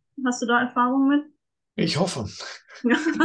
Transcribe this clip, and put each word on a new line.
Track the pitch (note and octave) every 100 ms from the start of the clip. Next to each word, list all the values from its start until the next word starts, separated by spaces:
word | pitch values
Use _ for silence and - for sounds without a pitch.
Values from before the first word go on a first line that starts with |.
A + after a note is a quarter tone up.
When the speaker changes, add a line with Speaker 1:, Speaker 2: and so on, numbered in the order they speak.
| _ -
Speaker 1:
Hast | B3+ B3
du | A#3
da | A#3+
Erfahrung | B3 - B3 C4+ C4+
mit? | C#4+ D4 _ _ _ _ -
Speaker 2:
Ich | E3 A#2
hoffe. | F3+ C#3+ G2 - - - - -
Speaker 1:
<laughs> | A#3 C#4 D#4+ -